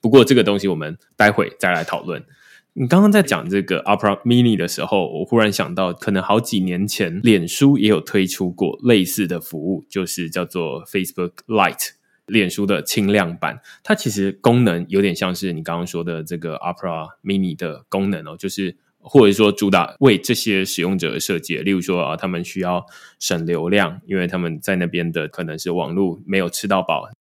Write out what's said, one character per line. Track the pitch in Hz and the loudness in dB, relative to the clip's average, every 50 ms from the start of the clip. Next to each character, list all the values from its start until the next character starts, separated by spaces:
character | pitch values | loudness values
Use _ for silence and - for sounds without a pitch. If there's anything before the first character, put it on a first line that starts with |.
不 | - 113 | 2 8
过 | 110 135 117 | 8 8 8
这 | - 139 | 8 6
个 | 120 101 | 4 4
东 | 101 101 98 | 2 0 0
西 | 98 | 0
我 | 98 87 | -2 -2
们 | 80 76 76 82 - _ _ _ | -2 -6 -10 -12 -14 _ _ _
待 | _ 104 104 | _ 4 4
会 | 101 - 101 - - | 4 2 -2 -2 -2
再 | _ - 92 | _ -2 0
来 | 90 82 85 | 0 0 -2
讨 | - - - | -4 -6 -6
论。 | - 87 82 71 - _ _ _ _ _ - - _ _ _ | -6 -8 -10 -10 -10 _ _ _ _ _ -20 -20 _ _ _
你 | - 135 | -4 0
刚 | 123 170 185 | 4 6 6
刚 | 202 214 | 6 6
在 | 202 214 | 6 4
讲 | 190 - 101 82 65 85 | 4 2 0 -2 -2 -2
这 | 98 101 | -2 -2
个 | 90 - 95 80 - | 0 0 -2 -2 2
Opera | - 104 101 - 104 98 - - | 0 0 2 2 0 0 0 2
Mini | 120 120 123 123 120 110 | 2 4 6 6 4 2
的 | 92 85 | 2 -2
时 | 87 - - 73 | -4 -4 -6 -4
候， | - - 98 87 - - 76 | 0 0 0 0 -2 -4 -6
我 | 92 | -4
忽 | - - | 0 2
然 | 113 110 107 | 4 4 2
想 | 98 - 92 - 87 | 2 -2 -4 -4 -2
到， | 92 95 90 87 | -2 -2 -2 -4
可 | - - - | -6 -4 -2
能 | 101 95 | -2 -2
好 | 92 - 101 110 | 0 2 2 2
几 | 120 - - 101 | 2 0 -2 -2
年 | 92 92 90 87 98 | -2 -2 -2 -2 -2
前 | 104 - - 104 82 82 95 107 | -4 -2 -4 -4 -4 -4 0 4
脸 | 117 110 98 85 | 4 4 4 2
书 | 85 - - 139 139 143 | -2 -2 4 4 4 6
也 | 117 95 | 6 4
有 | 107 107 - | 4 2 2
推 | - - - 101 95 | 0 -2 0 0 0
出 | 92 - - 98 90 | 0 -2 -4 -4 -6
过 | 87 - 101 85 - - - | -2 -2 -2 -2 -2 -2 2
类 | 123 117 101 92 | 4 4 4 4
似 | 87 - - 101 | 0 -2 -4 -4
的 | 82 90 85 | -4 -4 -8
服 | 80 - - | -8 -10 -12
务， | 80 73 90 95 80 - _ | -8 -4 -4 -4 -6 -6 _
就 | - 98 92 | -6 -6 -6
是 | 85 - - 87 82 | -6 -6 -8 -8 -6
叫 | 82 92 90 | -4 -6 -6
做 | 85 - 92 85 78 64 76 - | -4 -6 -6 -6 -6 -8 -10 -12
Facebook | - - 101 92 - - - 90 87 _ - _ | -6 -4 -4 -4 -4 -6 -6 -8 -8 _ -14 _
Lite， | - 110 107 95 82 71 - - - _ _ _ _ _ _ _ | -4 0 2 2 2 0 -4 -10 -10 _ _ _ _ _ _ _
脸 | - 101 113 98 90 | -2 0 0 0 0
书 | - - 101 | -2 -2 -2
的 | 98 101 78 | 0 -2 -2
轻 | 78 - - 117 101 98 | -2 -4 -2 -2 0 2
量 | 101 104 95 85 87 | 2 2 0 0 -4
版。 | 82 - 73 - - _ - - _ | -6 -6 -8 -8 -10 _ -20 -20 _
它 | _ - 214 | _ -2 -2
其 | 202 - 117 | -2 0 -6
实 | 101 101 95 98 98 _ | -2 -2 -2 -2 -4 _
功 | - 117 120 123 123 | 0 2 2 4 4
能 | 104 85 87 90 82 | 2 0 -2 -4 -2
有 | 95 98 | 0 0
点 | 101 98 85 | 0 0 0
像 | - 101 92 92 | -2 -4 -4 -4
是 | - 98 95 85 | -4 -6 -6 -6
你 | 78 80 | -8 -8
刚 | 85 85 | -6 -6
刚 | 85 87 | -6 -6
说 | 87 - 85 85 | -6 -8 -8 -6
的 | 87 85 80 | -6 -8 -8
这 | 80 80 87 | -8 -10 -10
个 | 82 80 82 78 | -10 -8 -10 -10
Opera | - - 87 90 - - 92 82 80 78 - - _ _ | -8 -8 -8 -8 -6 -8 -8 -6 -8 -10 -12 -16 _ _
Mini | 95 98 98 95 90 78 | -2 -2 0 0 -2 -4
的 | - 92 82 73 69 _ | -6 -8 -10 -10 -12 _
功 | _ - 98 98 101 | _ -4 -2 -2 -2
能 | 98 82 80 | -4 -4 -8
哦， | 78 80 | -14 -16
就 | 87 - 98 | -10 -10 -8
是 | - - 98 90 - _ _ _ _ _ _ | -6 -6 -6 -6 -8 _ _ _ _ _ _
或 | - - 139 117 | 4 6 8 8
者 | 101 | 8
说 | 98 101 110 101 | 8 6 4 2
主 | 101 - 107 101 | 4 2 0 2
打 | 95 90 87 - - _ | 4 2 2 0 -2 _
为 | 135 135 107 | 4 6 6
这 | 85 - - 120 | 4 2 -2 -2
些 | - - 113 101 95 95 | -2 0 0 0 0 0
使 | 98 - - | -2 -4 -4
用 | 82 90 98 | -2 -2 -2
者 | 90 85 76 55 | -2 -2 -2 -4
而 | 69 | -4
设 | - - 98 | -4 -4 -4
计 | 82 - - 85 | -4 -4 -6 -8
的。 | 64 69 | -4 0
例 | 98 | 0
如 | 98 90 | 0 0
说 | 85 - 92 87 | 0 -2 -2 -2
啊， | 82 69 78 | -2 -4 -4
他 | 78 - | -6 -6
们 | 95 90 85 87 | -6 -6 -6 -8
需 | - - 95 | -8 -6 -6
要 | 92 87 90 87 82 - - - - - _ _ | -4 -2 -2 -4 -4 -8 -20 -20 -20 -20 _ _
省 | - - 95 85 82 | -6 -4 -4 -4 -2
流 | 80 85 78 80 87 | -2 -4 -2 -2 0
量， | 98 104 95 82 85 92 _ | 2 2 2 0 -2 -10 _
因 | - 95 | -4 -4
为 | 95 90 | -2 -2
他 | 87 92 | -2 -2
们 | 90 87 82 80 73 | -4 -4 -4 -6 -6
在 | - - 98 | -4 -2 -2
那 | 90 90 | -2 -2
边 | 87 85 87 85 82 | -2 -2 -2 -4 -2
的 | 80 85 76 | -4 -4 -6
可 | 76 - - 87 | -6 -8 -10 -10
能 | 80 78 | -8 -8
是 | 80 - 90 | -8 -6 -4
网 | 85 90 80 71 85 | -4 -4 -4 -4 -2
络 | 95 98 90 85 - - | -2 0 -2 -2 -6 -8
没 | 85 98 | -2 -2
有 | 95 92 85 | 0 0 -2
吃 | - - - | -4 -6 -4
到 | 101 98 95 | -2 0 0
饱。 | 90 - 80 67 - - - _ _ | 0 0 -4 -4 -4 -10 -18 _ _